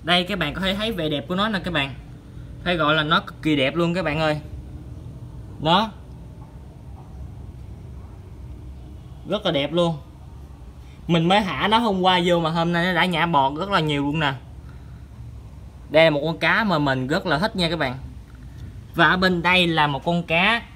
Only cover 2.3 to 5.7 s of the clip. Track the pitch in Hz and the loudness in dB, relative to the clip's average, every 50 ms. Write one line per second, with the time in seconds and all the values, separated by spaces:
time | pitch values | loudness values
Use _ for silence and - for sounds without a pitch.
2.3 | - - - - - - - 175 180 165 156 147 151 156 151 151 165 190 - - | -16 -16 -14 -14 -14 -6 -2 0 2 2 4 4 4 4 4 4 2 2 2 -2
3.3 | - - - 156 151 139 131 135 143 165 170 170 170 185 175 156 147 156 160 156 | -14 -4 0 2 4 4 4 2 2 2 2 2 2 0 0 0 0 2 2 2
4.3 | 151 151 - - - - - - - - - - - - - - - - - - | 2 0 -4 -10 -12 -12 -12 -12 -14 -12 -12 -12 -14 -12 -14 -14 -12 -12 -14 -14
5.3 | - - - - - - 143 156 | -14 -14 -14 -14 -12 -2 2 4